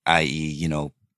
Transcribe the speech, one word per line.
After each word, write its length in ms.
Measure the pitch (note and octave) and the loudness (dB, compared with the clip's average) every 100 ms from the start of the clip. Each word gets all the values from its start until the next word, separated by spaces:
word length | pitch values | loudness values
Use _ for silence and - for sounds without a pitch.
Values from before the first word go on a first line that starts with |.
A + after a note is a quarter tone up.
| D2 | 2
I 160 | E2 | 2
E, 60 | D2+ | 2
you 400 | D#2 D#2 D2 E2 | 0 -4 -2 -2
know, 240 | D2+ D2 - _ | -2 -4 -10 _